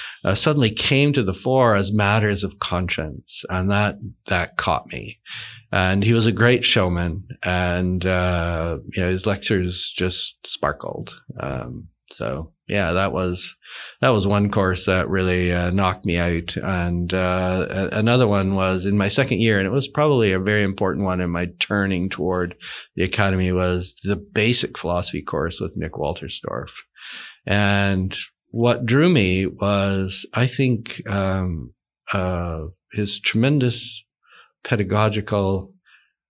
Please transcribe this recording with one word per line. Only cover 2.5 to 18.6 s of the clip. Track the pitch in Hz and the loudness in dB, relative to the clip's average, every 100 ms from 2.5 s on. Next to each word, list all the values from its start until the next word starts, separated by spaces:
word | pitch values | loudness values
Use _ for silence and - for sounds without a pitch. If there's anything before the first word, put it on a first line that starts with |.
| - | -4
conscience. | - 90 90 - 78 67 - - - | -2 -2 -2 -4 -6 -10 -14 -14 -6
And | 92 92 | -2 0
that, | 101 104 - 95 - - | 2 0 -2 -12 -10 -2
that | 90 87 - | -2 -2 -2
caught | - 73 - | 0 0 -4
me. | - - - - - - - - | -12 -12 -16 -18 -16 -16 -18 -4
And | 98 92 98 | 0 2 2
he | 113 | 4
was | 117 | 4
a | 113 | 4
great | 98 120 123 | 4 4 4
showman, | - 113 92 87 87 87 - - | 4 2 2 2 -2 -4 -10 -8
and, | - 90 90 90 92 92 92 | -2 0 0 0 0 0 0
uh, | 92 90 87 85 82 85 80 - | 2 2 0 0 -2 -4 -6 -6
you | 101 | -2
know, | 90 | 0
his | 92 107 | 0 -2
lectures | 98 - 98 90 90 - | -2 0 0 0 -4 -6
just | - 92 - - - - | -4 -4 -2 -8 -10 -12
sparkled. | - 73 - 50 - - - - - | -4 -4 -4 -8 -10 -12 -16 -16 -8
Um, | 67 65 60 62 - _ - | -6 -6 -8 -12 -16 _ -18
so | - 55 69 82 _ - | -8 -6 -6 -10 _ -6
yeah, | 101 87 | -2 0
that | 90 98 | 0 0
was, | 76 92 90 - - - - - - | 0 -2 -4 -8 -12 -20 -18 -14 0
that | 131 | 4
was | 110 98 | 4 4
one | 104 104 | 4 2
course | 104 92 92 - | 2 2 2 2
that | 92 71 | 2 2
really, | 95 92 90 90 | 0 2 2 2
uh, | 87 87 | 2 0
knocked | 95 92 92 98 | 2 2 0 -2
me | 85 | 0
out. | 87 82 85 - | 2 0 -4 -6
And, | - 92 87 87 87 | -2 -2 0 -2 -2
uh, | 185 185 92 92 92 - | 0 0 0 0 0 -2
a-, | 95 98 107 | -2 -2 0
another | 113 127 113 | 2 4 4
one | 101 95 | 4 2
was | 95 | 2